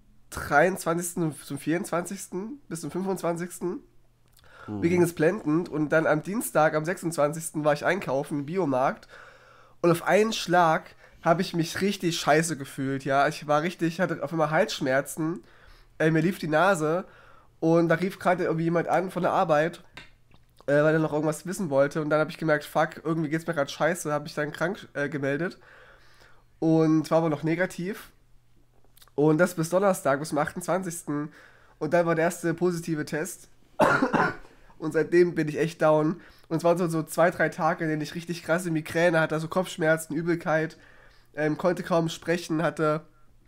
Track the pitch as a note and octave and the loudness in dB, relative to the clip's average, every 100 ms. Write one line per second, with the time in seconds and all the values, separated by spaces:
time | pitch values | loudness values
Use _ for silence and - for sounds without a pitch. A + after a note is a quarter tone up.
0 | _ - - - - D3 F3 F#3 E3 E3+ | _ -20 -16 -12 2 4 4 2 -2 -2
1 | F3 F#3 D#3+ C#3 - C#3 D3 E3+ G3+ E3 | -4 -2 -4 -4 -10 -8 -4 -4 -2 -4
2 | F3 G3 - F#3 A3 C#4+ - E3 D3 F3+ | -4 -10 -10 -10 -10 -12 -12 -10 -8 -6
3 | F#3+ F#3 E3+ E3+ F3+ - F3 C#4 - _ | -4 -4 -4 -4 -8 -8 -8 -8 -12 _
4 | _ _ _ _ - - - G#2 E3 F3+ | _ _ _ _ -20 -18 -10 -2 2 4
5 | E3 - D#3 G#3 D3+ D#3+ F3 D3+ D3+ D#3+ | 2 2 0 0 0 0 0 -4 0 2
6 | C#3 D3+ D#3+ A3 - D#3+ D#3 D3+ D#3 F#3+ | 2 0 -2 -6 -2 2 2 2 -4 -6
7 | E3+ E3 D3 D#3+ - D#3 D3+ D3 C#3+ F#3 | -4 0 0 -2 -8 -2 0 2 0 -2
8 | D3+ C3 D3 D3 C#3+ F#3+ D#3 B2+ C#3 A3+ | -2 -4 -2 -6 -4 -2 0 2 0 -2
9 | - - - - - - - - F3 E3 | -12 -20 -20 -20 -20 -20 -20 0 2 2
10 | - F#3 A3 A3 - F3 E3 E3+ - - | 4 4 2 -2 2 4 4 2 -4 -20
11 | - - E3 E3+ F#3 E3+ D#3+ - G3 G3 | -20 -2 0 2 0 -2 -2 -2 -2 0
12 | F3 E3 - D3+ E3 C3+ C3+ - C3+ C3+ | -2 0 2 2 2 -4 -8 -6 -4 -4
13 | C#3 C#3 C#3+ - D3 D3 E3+ - D#3+ E3 | 0 2 2 0 0 0 0 -2 -4 0
14 | F3 E3 C#3+ E3 D3+ D#3 A3 - C#3 C3+ | -2 -2 -4 -2 2 2 0 0 0 0
15 | D3 - D#3+ G3 - - - - _ - | -2 -4 -4 -6 -12 -20 -20 -20 _ 0
16 | D#3 D#3+ E3 F#3+ E3+ D#3 F#3 F3+ D#3 E3+ | 2 2 2 -2 0 2 4 2 0 -2
17 | - - - - _ _ D#3+ E3 E3+ D#3+ | -4 -16 -20 -20 _ _ 2 4 4 2
18 | F#3 - F#3+ F3+ D3 D#3+ E3 E3+ - D#3 | -2 -2 0 0 0 0 0 0 2 0
19 | F#3 F3+ E3+ D3+ F3+ D3+ E3 - - - | 0 -2 0 2 2 2 0 -4 -18 -20
20 | - _ _ - _ _ - D3 D#3 D#3+ | -20 _ _ -20 _ _ 0 4 4 2
21 | D#3 D3 D#3 D3+ E3+ G3 F3 C3+ C#3+ D#3+ | 0 0 -2 -4 -6 -6 0 2 2 0
22 | D3+ D3+ D#3 - D#3 D3+ - D3+ E3 - | 0 0 0 -2 0 0 0 -2 -2 -4
23 | D#3 E3 D3+ D#3+ E3+ D#3+ C#3 - D#3 F3 | -4 -4 -2 -4 -2 -4 -4 0 -2 0
24 | D3+ D3 D3 - D3 D3 E3 G#3+ - C#3 | -4 -4 -6 -6 -6 -4 -4 -6 -10 -6
25 | C#3+ D3 C#3 C#3+ F3+ - - - - - | -4 -2 -2 -2 -4 -8 -20 -20 -20 -20
26 | - - - - _ - D#3+ D#3+ D#3+ D#3 | -20 -20 -20 -20 _ -2 2 4 6 4
27 | D3 E3 E3 D3 D#3+ E3+ F3+ - F3+ A3 | 4 2 2 0 -2 0 -2 -4 -8 -8
28 | - _ _ - _ _ _ _ - - | -14 _ _ -20 _ _ _ _ -20 -20
29 | - - D#3 D#3 F3+ E3+ D#3+ F3+ G3 F#3 | -8 0 2 4 2 0 0 2 2 2
30 | C#3 C#3 D#3+ B3 D#3 F#3 E3+ F3+ F#3 E3 | 0 -2 -2 -2 -2 -6 -4 -2 -4 -8
31 | - D3 D#3 - - - _ - D#3 E3+ | -6 -6 -8 -14 -20 -20 _ -8 0 2
32 | E3+ D#3+ E3+ E3+ E3+ D#3+ F3 E3+ E3 D3+ | 2 2 0 0 -4 0 -2 -2 -4 -6
33 | D3 - - - - - _ - - - | -4 -6 -6 -10 -20 -20 _ 0 2 2
34 | B3 - - - - - - - D#3 D#3 | 2 0 -2 -4 -16 -20 -20 -10 -2 0
35 | D3+ F3 F3 D#3 D#3 C3+ D#3+ - D#3 D3+ | 4 6 4 2 -2 0 -2 2 4 4
36 | D#3 D#3 - - - D#3+ E3+ E3+ F3 D#3+ | 2 -2 -10 -20 -6 0 2 2 0 -2
37 | D#3 - F3 F3+ D#3+ E3+ D#3+ F3+ D#3+ D3+ | -2 2 2 2 -2 0 -2 0 -2 -2
38 | D3+ F3 E3 E3+ - E3+ F3+ D#3 D#3 E3 | -4 -8 -8 -6 -2 0 0 -2 -2 2
39 | F3 E3 D#3 D#3 D#3+ F#3 F#3 - D#3+ D#3+ | 4 4 2 -2 -2 -2 -2 0 2 2
40 | - D#3 E3+ E3 F3 D#3 D#3+ - - - | 0 -4 -2 -2 0 0 -2 -8 -20 -20
41 | - - _ - D#3 D3 F3+ F3+ - E3+ | -20 -20 _ -2 0 2 0 0 0 0
42 | E3 - - F3 E3+ D#3+ E3 D3+ D#3 D#3 | 0 -4 -4 -2 -2 -2 -2 0 0 0
43 | - _ - _ | -6 _ -20 _